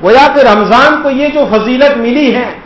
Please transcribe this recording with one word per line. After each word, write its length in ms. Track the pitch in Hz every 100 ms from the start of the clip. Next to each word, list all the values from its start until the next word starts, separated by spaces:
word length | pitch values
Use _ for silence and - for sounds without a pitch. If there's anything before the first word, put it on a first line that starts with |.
گویا 240 | 175 247 285
کہ 60 | 277
رمضان 600 | 254 208 202 233 285 302
کو 80 | 302
یہ 180 | 262 294
جو 120 | 294 277
فضیلت 460 | 214 214 254 285 240
ملی 400 | 233 247 277 226
ہے 220 | 226 165